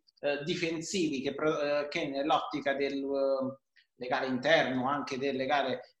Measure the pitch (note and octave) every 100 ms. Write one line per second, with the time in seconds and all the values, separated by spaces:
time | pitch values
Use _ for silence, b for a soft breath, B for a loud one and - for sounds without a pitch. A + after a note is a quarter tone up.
0 | _ - C#3+ C#3+ D3+ D#3+ E3 E3 E3 G3+
1 | D3+ C3+ C3+ C#3 D#3 D3+ D3 D3 C#3+ E3+
2 | D3 C3+ D3+ D3+ - D3 C#3 C#3 C#3 C#3
3 | C#3 C#3 C3+ C3+ C3 C3+ _ _ b -
4 | B2 C3+ C3 B2 C#3+ D#3+ B2 B2+ B2+ C#3+
5 | B2+ C3 C#3 C3 C3+ C#3+ C3 A#2+ - _